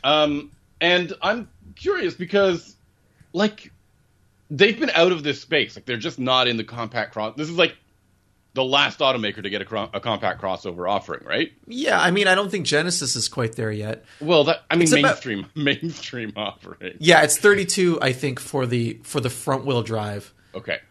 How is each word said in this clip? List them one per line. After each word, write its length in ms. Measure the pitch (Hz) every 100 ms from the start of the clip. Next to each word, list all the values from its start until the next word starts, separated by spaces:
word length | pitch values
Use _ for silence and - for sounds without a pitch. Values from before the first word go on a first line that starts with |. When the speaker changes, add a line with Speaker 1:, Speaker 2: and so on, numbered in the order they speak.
Speaker 1:
Um, 480 | 135 151 151 147 143 - _ _
and 320 | 165 180 175 196
I'm 280 | 185 233 208 - -
curious 400 | - 349 381 196
because, 640 | 165 175 202 196 170 - _ _ _ _ _ _
like, 400 | 170 214 208 - _ _ _ _ _ _ _ _
they've 280 | 143 202 233
been 120 | 285
out 200 | 165 175
of 140 | 175
this 160 | 147 135
space. 340 | - 156 110
Like, 100 | -
they're 120 | - 117
just 240 | 107 135
not 260 | 127 127 123
in 100 | 117
the 60 |
compact 480 | 107 120 113 120 107
cross-, 220 | - 107 117
this 120 | 156
is, 60 | 170
like, 180 | 165 - _ _ _ _ _ _ _
the 80 | -
last 360 | 131 139 143 -
automaker 420 | 139 127 107 101
to 80 | 98
get 100 | 101
a 40 |
cro-, 260 | 98 110 104
a 60 | 98
compact 400 | 120 104 98 90
crossover 480 | 98 90 101 85 90
offering, 360 | 101 - 76 -
right? 260 | 95 165 _ -
Speaker 2:
Yeah, 340 | 240 302 190
I 120 | 170
mean, 160 | 185 196
I 80 | 185
don't 140 | 202
think 140 | 202 131
Genesis 500 | 147 151 170 135 127
is 120 | -
quite 280 | - 113 113
there 160 | 110
yet. 320 | 107 104 113 - -
Speaker 1:
Well, 240 | 151 170
that, 180 | 147 160 _
I 60 | 165
mean, 80 |
Speaker 2:
It's 80 | 165
about 100 | 147
Speaker 1:
mainstream, 440 | 139 123 131 101 92
<laughs> 40 | 160
mainstream 760 | 143 135 170 147 - 127 107 104
offering. 580 | 104 - 92 - 95 95
Speaker 2:
Yeah, 220 | 156 160
it's 140 | 151 -
thirty-two, 640 | 208 202 185 - 180 165
I 120 | 135
think, 260 | 127 147 127
for 260 | - 139
the, 360 | 127 120 113 110
for 180 | - 147
the 80 | 123
front-wheel 540 | 120 - 135 135 123
drive. 500 | 107 110 104 101 - _ _
Speaker 1:
Okay. 240 | - - - _